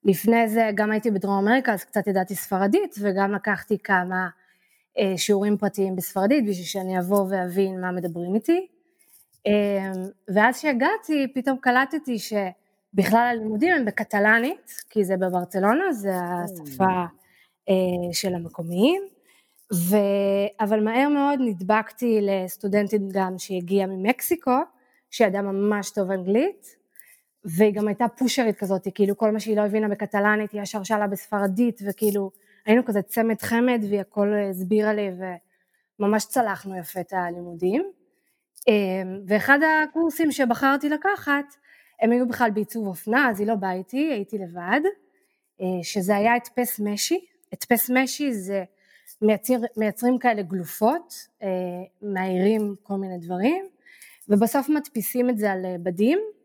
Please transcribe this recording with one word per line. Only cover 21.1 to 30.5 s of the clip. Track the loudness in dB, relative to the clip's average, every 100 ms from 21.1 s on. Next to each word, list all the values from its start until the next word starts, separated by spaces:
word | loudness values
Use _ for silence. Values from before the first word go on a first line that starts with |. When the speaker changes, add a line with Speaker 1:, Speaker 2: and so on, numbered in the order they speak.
| 2 2 0
Speaker 1:
נדבקתי | -2 -2 0 0 0 -4 0 2
לסטודנטית | 2 0 -4 -6 0 0 2 -2 -2
גם | -2 -2 -4
שהגיעה | -6 -6 0 0 0
ממקסיקו, | -2 -2 -2 -2 -2 0 0 -2 _ _ _ _
שידעה | 0 2 2
ממש | -4 0 0 0 -2
טוב | -4 -2
אנגלית, | -2 0 2 0 -4 -20 _ _ -20 _ _ _ _
והיא | -6 4 4
גם | 4 -2
הייתה | 0 -2
פושרית | 0 0 2 0 -2
כזאת, | -2 -2 -4
כאילו | 0 0 2
כל | 0
מה | 0
שהיא | -2 0
לא |
הבינה | 2 0 -2
בקטלנית, | -2 -2 2 2 2 -2